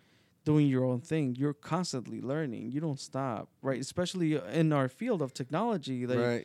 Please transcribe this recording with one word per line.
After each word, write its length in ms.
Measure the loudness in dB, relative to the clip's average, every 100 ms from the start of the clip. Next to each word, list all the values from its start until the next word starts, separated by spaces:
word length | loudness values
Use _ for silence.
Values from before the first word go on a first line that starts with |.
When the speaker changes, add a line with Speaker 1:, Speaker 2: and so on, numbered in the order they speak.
| _ _ _ _
Speaker 1:
doing 220 | 4 6 6
your 180 | 6
own 160 | 2 0
thing, 340 | 0 0 0
you're 200 | 0 -2
constantly 680 | -2 -4 -2 -2 -4 -6 -6
learning. 520 | -4 -4 -4 -6 -6
You 80 | -4
don't 200 | -4 -4
stop, 480 | -6 -6 -4 -4 -8 _
right? 180 | -4 -2
Especially 540 | -4 -4 -4 0 0 0 0
in 180 | 2 4
our 140 | 4 2
field 340 | -2 -2 0
of 100 | -2
technology. 720 | -4 -4 -2 0 -2 -2 -4 0
Like, 120 | 2
Speaker 2:
Right. 260 | 2 0